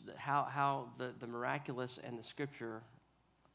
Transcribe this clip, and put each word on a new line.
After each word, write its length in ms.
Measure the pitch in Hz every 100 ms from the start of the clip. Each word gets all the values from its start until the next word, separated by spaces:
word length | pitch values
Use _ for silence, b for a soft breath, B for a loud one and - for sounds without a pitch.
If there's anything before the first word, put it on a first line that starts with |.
| 104 -
how, 280 | 139 143
how 500 | 131 139 139 139 120 123
the, 160 | 127 -
the 80 | 117
miraculous 720 | 117 123 143 143 123 127 -
and 160 | 120 117
the 60 |
Scripture 580 | 113 - 139 - 113 113 113 - _ _ _ _ -